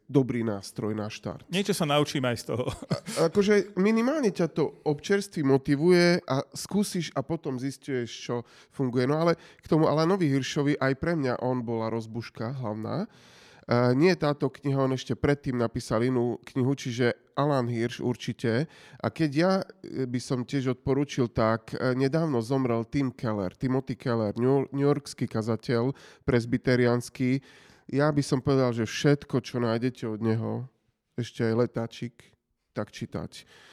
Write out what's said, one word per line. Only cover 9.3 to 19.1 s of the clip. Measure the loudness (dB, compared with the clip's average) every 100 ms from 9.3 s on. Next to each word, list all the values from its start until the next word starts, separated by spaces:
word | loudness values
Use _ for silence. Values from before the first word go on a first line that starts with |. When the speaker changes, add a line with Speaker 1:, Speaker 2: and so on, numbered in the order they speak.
| 0 -4 -14
Speaker 1:
k | 0
tomu | 4 4
Alanovi | 4 2 2 2
Hiršovi, | 0 -2 -2 0 0
aj | 0 0
pre | -2 -2
mňa | -2 -2
on | -2 -2
bola | -2 -4 -2
rozbuška | -4 -6 -8 -10 -8 -8 -6
hlavná. | -6 -6 -6 -6
E, | -6 -10 -20 -20 -20 -12 0 4 4
nie | 6 4 4
táto | 0 0 -2
kniha, | -2 -2 0 2
on | 0
ešte | -4 -2
predtým | 0 0 0 0
napísal | 0 -2 -2 0 2
inú | 2 0 -2 -6
knihu, | 0 0 0
čiže | -4 0 0 0 _
Alan | -2 0 2 0
Hirsch | -2 -2 -2
určite. | -4 -4 -6 -4 0 0 -2 -8 -20 -6
A |
keď | -4